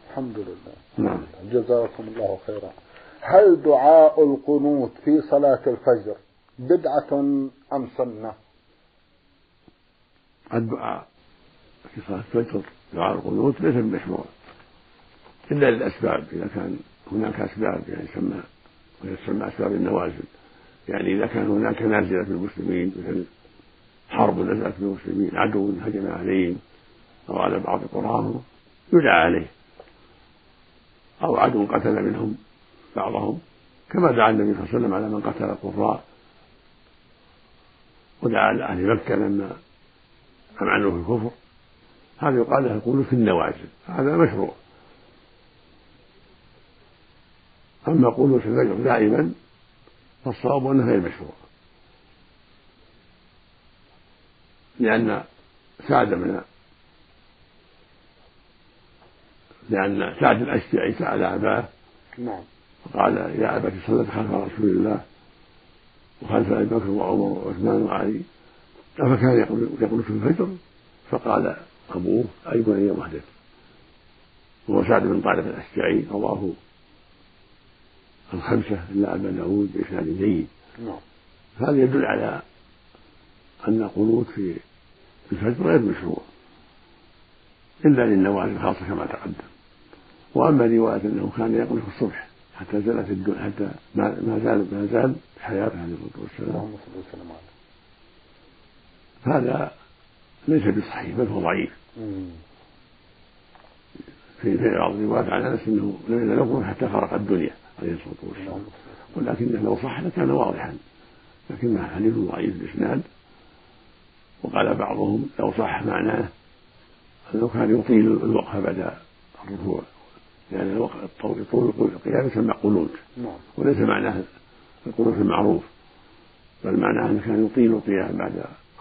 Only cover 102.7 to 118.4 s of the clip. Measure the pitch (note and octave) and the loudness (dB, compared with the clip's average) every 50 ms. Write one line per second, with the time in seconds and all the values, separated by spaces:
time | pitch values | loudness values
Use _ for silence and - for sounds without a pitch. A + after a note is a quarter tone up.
102.7 | _ _ _ _ _ _ _ _ _ _ _ _ _ _ _ _ _ - - - | _ _ _ _ _ _ _ _ _ _ _ _ _ _ _ _ _ -20 -20 -20
103.7 | _ _ _ _ _ - - - - - - - - - - A2 G2 - - A2+ | _ _ _ _ _ -20 -20 -20 -20 -20 -20 -20 -20 -6 -2 -2 0 2 2 2
104.7 | G2 E2+ E2+ F2 G2 G#2 G#2+ G#2+ A2 A#2 - F#2 F#2 G2 A2 B2+ B2+ - - A2 | 2 2 0 0 0 -2 -2 0 0 0 0 0 -2 -2 -2 -2 -4 -4 -2 -2
105.7 | A2 G2+ G2+ G2+ G2 - - A2 A2+ A#2+ A#2 G#2+ G#2+ B2 C3+ A2+ B2+ C3+ - - | -2 0 0 -2 -6 -8 -6 -4 -2 0 0 0 2 2 2 0 0 -2 -2 -4
106.7 | - - B2+ A#2+ - G#2+ - - - - G#2+ G2 G2+ F2+ D#2 - - - - - | -4 -4 -4 -2 2 2 2 2 2 -2 0 0 0 0 0 -2 -6 -10 -20 -20
107.7 | - - - E2+ E2+ D#2+ - - - - - - - - F#2 G2 F2+ F#2+ G2+ G2+ | -16 -8 -6 -6 -6 -6 -8 -12 -14 -12 -12 -12 -12 -12 -12 -10 -10 -12 -12 -14
108.7 | - - - - - - - - - - - B2 A#2+ - A#2 A#2+ A#2 G#2 G#2+ G#2+ | -18 -20 -20 -20 -20 -20 -20 -12 -8 -6 -4 -2 -2 -2 0 0 0 0 0 0
109.7 | G#2 G#2 - C3+ - - E3 F3 - F3+ - - - C#3 A#2+ - - - - - | 0 0 -2 -6 -6 -4 -6 -4 -2 0 2 2 4 4 2 2 0 -4 -8 -10
110.7 | - - - - _ - - - - - _ - - _ _ - - - B2 A#2+ | -10 -12 -16 -20 _ -20 -20 -20 -20 -20 _ -20 -20 _ _ -12 -8 -4 0 0
111.7 | A2 F#2+ F2+ D#2+ - F2+ G#2+ A2 A2+ A2+ G2+ F2 - - F2 G2 F#2 E2+ - - | 0 0 -2 -6 -4 0 0 2 2 2 -2 -2 -4 -4 -4 -4 -4 -4 -10 -10
112.7 | - - - - B2+ - - - - - _ _ - _ _ - _ _ _ _ | -4 -2 -2 0 0 -2 -4 -8 -14 -20 _ _ -20 _ _ -20 _ _ _ _
113.7 | _ _ _ _ - _ _ _ _ _ _ _ - - - - - G2+ G#2 G#2+ | _ _ _ _ -20 _ _ _ _ _ _ _ -20 -14 -12 -4 0 0 2 2
114.7 | - G#2 G#2 G2+ G#2+ G#2 G2+ G2+ G#2 A2+ A2 - - - G#2+ G#2 G2 A2 A2 G2+ | 0 -2 -2 -4 -2 -2 -2 0 0 -2 -2 -4 -4 -2 -2 -2 0 -2 -2 -2
115.7 | G2 - - A2+ F#2+ F2+ F2+ G#2+ A2+ - - - - - _ _ _ _ _ _ | -2 -4 -4 -4 -2 -2 -2 -2 -2 -2 -4 -6 -10 -16 _ _ _ _ _ _
116.7 | _ _ - _ - _ _ - _ _ - - - A2 A#2 A#2+ - A#2 A#2 G#2+ | _ _ -20 _ -20 _ _ -20 _ _ -18 -8 -4 -2 -2 -2 0 0 2 2
117.7 | A2 A#2+ G2 - A#2+ G#2+ G#2+ A2 A2 G2 - A2 A2+ - | 2 2 4 6 6 6 6 6 4 2 0 0 0 0